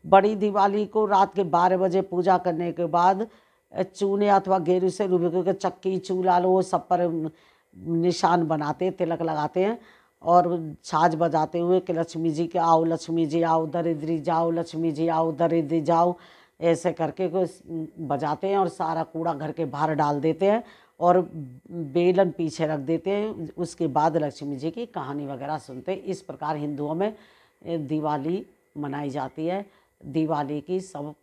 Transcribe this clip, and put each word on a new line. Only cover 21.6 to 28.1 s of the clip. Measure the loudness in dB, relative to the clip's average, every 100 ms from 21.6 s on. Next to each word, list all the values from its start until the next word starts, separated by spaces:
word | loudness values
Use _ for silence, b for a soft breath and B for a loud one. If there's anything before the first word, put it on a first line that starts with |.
| -12
बेलन | -10 -4 2 4 4 2
पीछे | 0 -6 -2 -4
रख | -2
देते | -2 -2 -2
हैं। | -2 -4 -8 -10 -8
उसके | -8 -4 -2
बाद | 2 2 0
लक्ष्मी | -2 -6 -8
जी | -6 -6
की | -8
कहानी | -10 -10 -8 -8 -8
वगैरह | -8 -8 -8
सुनते | -10 -12 -8
हैं। | -8
इस | -6 -8
प्रकार | -10 -8 -6
हिंदुओं | -4 -4 -4 -4
में, | -2 -4 -6 b b b _
ए, | -8 -6
दिवाली | -4 -2 -2